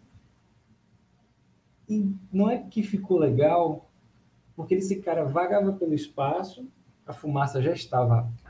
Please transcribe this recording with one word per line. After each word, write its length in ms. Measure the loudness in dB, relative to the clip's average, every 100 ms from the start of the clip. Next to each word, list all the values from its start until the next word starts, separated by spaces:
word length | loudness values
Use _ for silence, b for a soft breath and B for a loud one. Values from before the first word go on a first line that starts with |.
| _ -20 _ _ _ _ _ _ _ _ _ _ _ _ _ _ _ _ -6
E 200 | -2 -2 -4 -4
não 160 | 0 0
é 100 | 0
que 240 | -4 -6
ficou 340 | -4 -4 0 2
legal, 720 | 4 4 4 4 2 -2 -12 _ _ _ _ _ _ -14
porque 200 | -2 -2
esse 200 | 0 -4
cara 220 | -2 -2
vagava 480 | 0 0 2 2 2
pelo 200 | 0 -2
espaço, 720 | -2 -4 -4 -2 -2 -6 -12 -18 -18 _ _ -16
a 60 |
fumaça 480 | -10 -4 0 0 0
já 100 | 0
estava 560 | -2 -2 0 4 4 2 -8